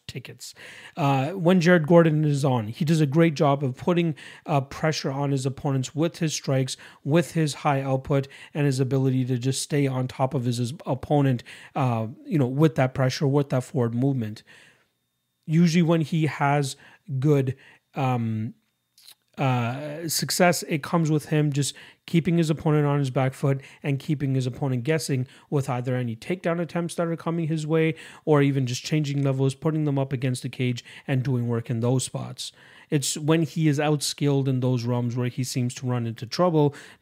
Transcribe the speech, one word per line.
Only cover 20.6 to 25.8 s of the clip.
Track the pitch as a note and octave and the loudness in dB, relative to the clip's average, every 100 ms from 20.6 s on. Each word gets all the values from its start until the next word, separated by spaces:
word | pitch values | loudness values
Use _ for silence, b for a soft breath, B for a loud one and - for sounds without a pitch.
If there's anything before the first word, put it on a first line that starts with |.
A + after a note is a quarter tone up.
it | G#3 E3 | -2 -6
comes | - E3+ D#3 | -2 -2 0
with | D3+ - | 0 0
him | D#3 D3+ | 0 0
just | C#3 C3+ B B B - | 0 -4 B B B -2
keeping | E3+ D#3 E3+ | 0 2 2
his | D#3+ | 0
opponent | D#3 D#3+ D3+ D3 | 0 0 2 2
on | C#3+ | 0
his | C#3 | 0
back | C3 C3 - | 0 -2 0
foot | C#3 C3+ B B | -2 -2 B B
and | D3+ C#3 | -4 -4
keeping | - C#3+ C#3 | -2 -4 -2
his | C3 B2+ | -2 -2
opponent | B2 C#3 B2+ | -4 -4 -2
guessing | A#2+ D#3 D#3 C3+ B2+ B B | -2 -2 -2 -4 -4 B B
with | D3 C3 | -4 -2
either | B2 | -4